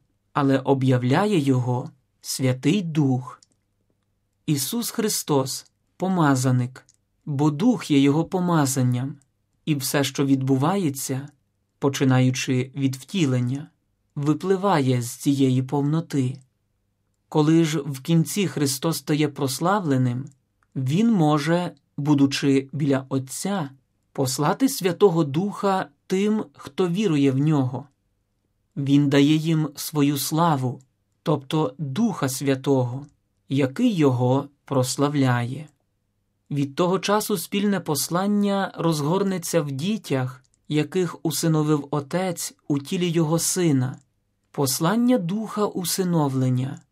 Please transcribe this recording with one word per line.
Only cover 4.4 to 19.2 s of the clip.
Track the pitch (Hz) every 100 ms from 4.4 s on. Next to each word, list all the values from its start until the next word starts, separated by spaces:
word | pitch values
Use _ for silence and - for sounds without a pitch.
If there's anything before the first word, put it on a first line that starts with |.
| -
Ісус | 139 - 240 226
Христос — | - 214 - - 139 131 - - _ _ -
помазаник, | 185 180 147 131 131 123 123 - - _ _ _ -
бо | 139 151
Дух | 147 240 202 -
є | 139
його | 139 151 165
помазанням, | 185 175 165 135 131 127 123 135 - _ _ _ _ -
і | 143
все, | - 151
що | 139 - 139
відбувається, | 135 131 131 147 202 160 131 - 131 143 - _ _ _ _
починаючи | 143 139 135 131 127 127 - 127 131 139
від | 135 131
втілення, | - 196 139 123 123 139 165 _ _ _ _ 147
випливає | 143 151 185 190 202 165 131 123
з | 117
цієї | - 147 135 131 127
повноти. | 131 147 143 160 165 143 127 - - _ _ _ _ _ _ _ _
Коли | 156 151 165
ж | 160 156
в | 151 131
кінці | 147 165 151 208 170
Христос | 135 143 - 170 156
стає | - 151